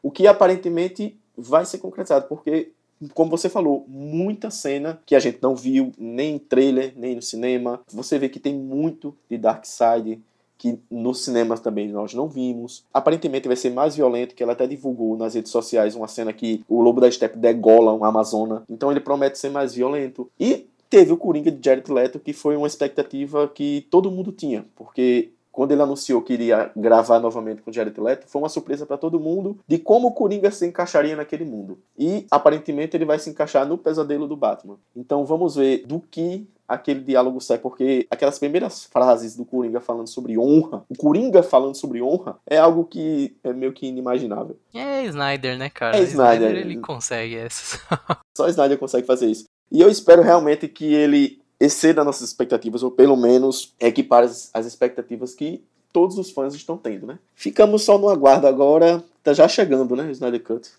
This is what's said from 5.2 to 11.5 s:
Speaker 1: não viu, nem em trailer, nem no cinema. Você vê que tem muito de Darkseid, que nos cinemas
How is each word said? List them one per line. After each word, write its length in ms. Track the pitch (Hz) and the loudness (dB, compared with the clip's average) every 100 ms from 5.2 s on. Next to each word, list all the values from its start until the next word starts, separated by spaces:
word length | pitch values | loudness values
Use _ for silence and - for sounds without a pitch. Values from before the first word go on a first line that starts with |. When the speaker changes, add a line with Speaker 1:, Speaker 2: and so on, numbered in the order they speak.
| 123 117 | 2 -2
Speaker 1:
não 140 | 131 127 | -4 -2
viu, 360 | 127 135 131 - | -2 -2 -2 -6
nem 380 | 113 120 151 147 | -12 -6 -6 -6
em 40 | |
trailer, 540 | _ 127 135 131 131 127 | _ 2 2 0 -4 -8
nem 200 | 123 120 | -10 -8
no 60 | |
cinema. 580 | 117 113 123 123 120 123 _ | -10 -6 -4 -2 -4 -8 _
Você 320 | 107 131 147 | -14 -4 -4
vê 100 | 135 | -4
que 100 | 131 | -6
tem 140 | - | -8
muito 600 | 143 135 135 160 165 147 143 _ | -8 -8 -4 -4 -6 -16 -16 _
de 120 | 117 | -2
Darkseid, 840 | 110 110 - - 117 117 110 110 _ _ _ _ | -2 -2 -10 -2 0 0 -4 -12 _ _ _ _
que 220 | 120 117 _ | -8 -8 _
nos 340 | 117 117 127 | -6 -6 -6
cinemas 360 | - 120 113 | -4 -2 -2